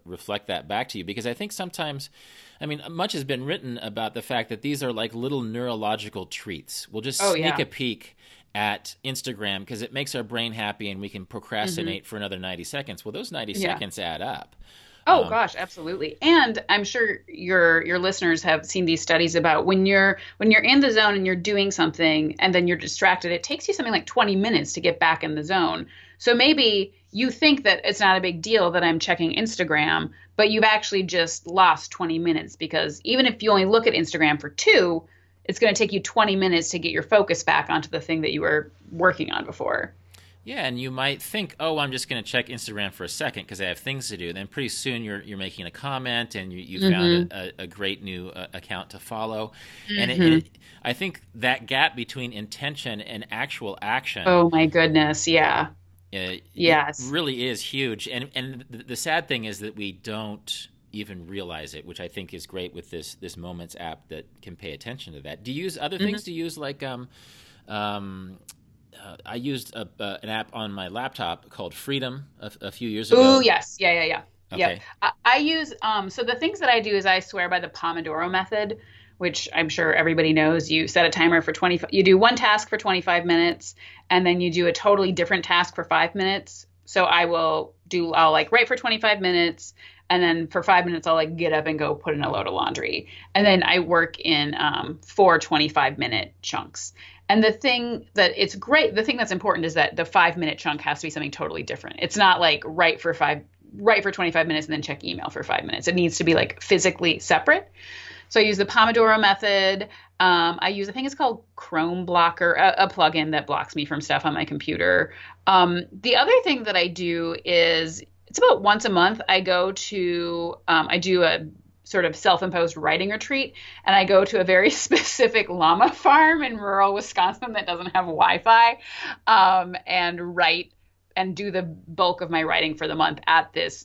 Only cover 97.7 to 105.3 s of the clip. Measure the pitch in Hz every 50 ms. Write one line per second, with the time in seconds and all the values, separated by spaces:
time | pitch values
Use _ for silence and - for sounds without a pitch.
97.7 | 247 240 240 240 233 226 - - - 208 185 175 - - - - - 196 - -
98.7 | 277 311 311 226 - 208 220 254 254 247 226 208 190 190 - 208 175 170 165 160
99.7 | 151 160 147 - - - 170 165 - 196 170 175 165 175 170 156 - - - 160
100.7 | 147 147 - 147 147 - - 156 - 151 143 143 - - 156 156 160 160 143 -
101.7 | - - - - - - - 170 - 208 202 185 180 170 175 160 151 147 - -
102.7 | 156 170 175 165 160 - - 165 165 - 156 143 151 147 - _ _ _ _ -
103.7 | - 196 202 220 220 202 196 202 185 - 185 170 160 170 160 165 156 156 151 156
104.7 | 156 147 143 - 147 147 - - - - - -